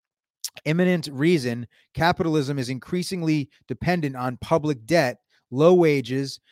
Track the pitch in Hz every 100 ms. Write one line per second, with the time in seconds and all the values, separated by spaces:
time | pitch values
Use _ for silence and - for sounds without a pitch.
0 | _ _ _ _ - - - 165 180 180
1 | 156 135 156 175 123 120 117 _ _ -
2 | 165 175 165 156 131 143 120 131 - 180
3 | 180 185 160 151 135 _ - 123 151 180
4 | 147 131 127 120 - 165 151 135 110 170
5 | 135 117 _ _ - 127 160 180 165 143
6 | 113 131 139 - _